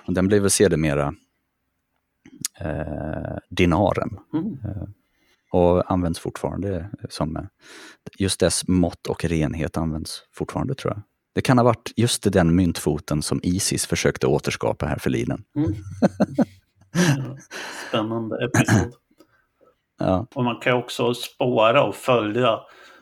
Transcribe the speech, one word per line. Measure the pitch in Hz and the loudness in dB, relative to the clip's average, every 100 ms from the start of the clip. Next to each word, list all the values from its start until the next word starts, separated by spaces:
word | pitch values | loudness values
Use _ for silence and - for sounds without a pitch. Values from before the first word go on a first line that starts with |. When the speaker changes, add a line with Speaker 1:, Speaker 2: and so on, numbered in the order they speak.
| - | -4
Speaker 1:
Och | |
den | 90 95 | 0 2
blev | 104 | 4
väl | 98 | 4
sedermera, | - 98 80 78 71 71 - _ _ _ _ _ _ _ _ _ _ - - - - | 4 4 4 0 0 -2 -6 _ _ _ _ _ _ _ _ _ _ -20 -14 -14 -8
eh, | 80 78 78 76 76 78 76 80 - | -6 -6 -6 -8 -8 -8 -8 -10 -6
dinaren. | 92 87 82 104 - - - - | 2 4 4 2 0 -4 -8 -8
Speaker 2:
Mm. | 156 202 135 | -6 -4 -6
Speaker 1:
Eh, | 95 95 92 - _ _ _ _ _ | -8 -8 -10 -16 _ _ _ _ _
och | 92 87 87 - | 4 4 4 2
används | 92 85 85 | 0 0 -4
fortfarande | - - - 87 98 87 98 - - | -8 -6 -6 -4 -4 -4 -8 -12 -10
som, | - 78 78 | -6 -4 -4
eh, | 95 _ - - - - - - | -10 _ -20 -20 -20 -20 -12 -2
just | 95 - | -2 2
dess | 85 - - | 2 2 2
mått | 92 85 - - | 2 2 0 -6
och | - | -4
renhet | 80 80 69 80 73 82 | -2 0 0 -2 -4 -2
används | 80 80 80 - - | -4 -4 -8 -12 -14
fortfarande, | - - - 131 | -10 -8 -4 -4
tror | 139 - | -4 -6
jag. | 104 - _ _ | -6 -10 _ _
Det | - | -2
kan | - 123 | 2 4
ha | |
varit | 120 110 - - | 4 2 -2 -2
just | 120 - 101 | 0 0 2
den | 95 82 87 | 4 6 4
myntfoten | 87 - 78 76 - 73 | 4 0 -2 -2 -2 -4
som | - 69 | -2 -2
Isis | 90 90 - - - | 0 0 0 -2 -2
försökte | 82 73 - 65 | 0 0 2 2
återskapa | 71 69 - - - 76 | 0 0 -2 -2 -2 -4
här | 73 | -4
förliden. | - 64 - - - 143 | -2 -2 -2 -4 -6 -2
Speaker 2:
Mm. | 165 | -2
Speaker 1:
<laughs> | 311 - - 277 - 302 - - - _ _ _ | -4 -8 0 0 2 -2 0 -2 -4 _ _ _
Speaker 2:
Ja, | 170 175 139 127 135 - - - - - | 0 2 2 -2 -12 -16 -14 -14 -14 -6
spännande | 117 107 117 110 120 | -4 -2 -4 -4 -4
episod. | 123 - - 110 113 - _ _ _ _ _ _ _ _ _ - | 0 2 4 4 2 -6 _ _ _ _ _ _ _ _ _ -4
Speaker 1:
Ja. | 92 92 117 | 0 0 -2
Speaker 2:
Och | 135 | -4
man | 123 110 | -4 -2
kan | 127 | 0
ju | 123 | 0
också | 120 - 120 | -2 -2 -2
spåra | 123 - - 127 120 110 135 | -2 -6 -4 0 4 6 6
och | 107 | 2
följa | - - 120 104 117 123 107 - - - - | 0 0 2 2 2 2 0 -4 -20 -20 -20